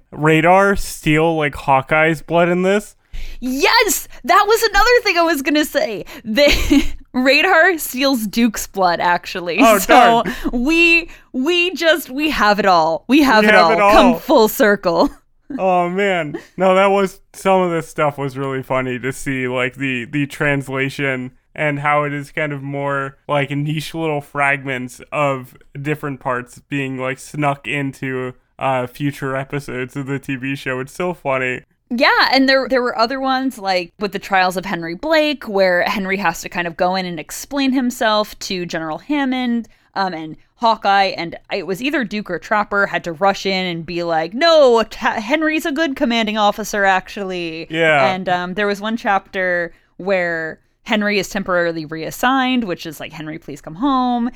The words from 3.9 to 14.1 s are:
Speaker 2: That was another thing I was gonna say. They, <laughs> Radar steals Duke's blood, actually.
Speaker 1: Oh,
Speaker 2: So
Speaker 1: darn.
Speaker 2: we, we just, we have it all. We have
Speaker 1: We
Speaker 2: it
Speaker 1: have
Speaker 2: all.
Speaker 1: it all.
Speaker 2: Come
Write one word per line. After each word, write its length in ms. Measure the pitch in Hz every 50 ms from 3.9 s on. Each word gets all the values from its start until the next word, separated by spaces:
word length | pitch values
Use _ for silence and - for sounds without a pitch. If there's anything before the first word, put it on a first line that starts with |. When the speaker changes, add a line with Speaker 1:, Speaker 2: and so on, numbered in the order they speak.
| 254 - - - - - -
Speaker 2:
That 200 | 247 349 392 392
was 160 | 403 453 440 453
another 380 | 440 392 403 415 480 494 480 -
thing 160 | 415 349 339
I 40 | 339
was 200 | 330 339 277 269
gonna 220 | 320 294 302 302
say. 400 | 302 - 277 247 240 214 - - - - 262 -
They, 240 | 220 220 254 294 294 - - - - 294 277 - - - -
<laughs> 140 | - _ -
Radar 680 | 247 254 269 269 294 320 370 370 320 330 381 359 302
steals 480 | - - - 247 277 269 277 233 220
Duke's 400 | 202 - 226 233 233 202 - -
blood, 340 | - - 196 185 175 170 160
actually. 580 | - 175 175 170 - - - 185 175 175 160 196
Speaker 1:
Oh, 180 | - 226 214 196
Speaker 2:
So 440 | 190 - 226 247 233 233 233 233 -
Speaker 1:
darn. 100 | 185 247 - - - -
Speaker 2:
we, 560 | 247 240 285 330 330 339 339 339 339 339 - - - _ _ -
we 400 | 254 254 320 359 349 349 359 370
just, 360 | 247 339 320 311 311 - -
we 200 | 254 277 302 311
have 280 | 247 - 214 208 208 196
it 80 | 208
all. 380 | 196 180 165 156 160 165 - - -
We 140 | 247 320 285
have 200 | 262 226 214 214
Speaker 1:
We 60 | 214
Speaker 2:
it 60 | 214
Speaker 1:
have 100 | 214 -
Speaker 2:
all. 80 | - 226
Speaker 1:
it 80 | -
all. 120 | 202 202 208
Speaker 2:
Come 280 | - - 247